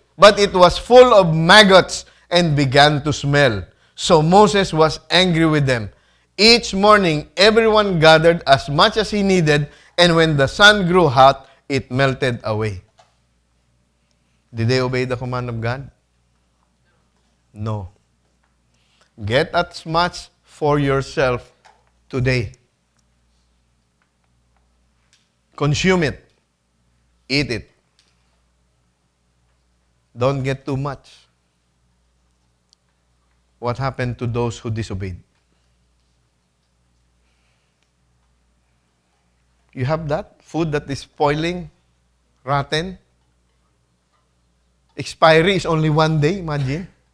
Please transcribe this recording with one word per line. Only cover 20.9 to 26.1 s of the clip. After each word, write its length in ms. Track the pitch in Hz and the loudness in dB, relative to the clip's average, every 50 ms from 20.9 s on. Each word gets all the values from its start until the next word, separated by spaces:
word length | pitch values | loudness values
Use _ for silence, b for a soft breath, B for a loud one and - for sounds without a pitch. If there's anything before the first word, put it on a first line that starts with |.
| 135 135 135 - - 165 143 127 123 120 - - _ _ _ _ _ _ _ _ _ _ _ _ | -2 -4 -6 -6 -4 -4 -2 -2 -2 -4 -8 -14 _ _ _ _ _ _ _ _ _ _ _ _
today. 400 | - 135 123 131 127 123 107 92 - _ _ _ _ _ _ _ _ _ _ _ _ _ _ _ _ _ _ _ _ _ _ _ _ _ _ _ _ _ _ _ _ _ _ _ _ _ _ _ _ _ _ _ _ _ _ _ _ _ _ _ _ _ _ _ _ _ _ _ _ | -8 -6 -4 -2 -2 -4 -4 -8 -12 _ _ _ _ _ _ _ _ _ _ _ _ _ _ _ _ _ _ _ _ _ _ _ _ _ _ _ _ _ _ _ _ _ _ _ _ _ _ _ _ _ _ _ _ _ _ _ _ _ _ _ _ _ _ _ _ _ _ _ _
Consume 480 | - 147 147 147 - - 185 185 185 160 | -6 -4 -2 -2 0 0 0 0 0 -2
it. 160 | 131 | -4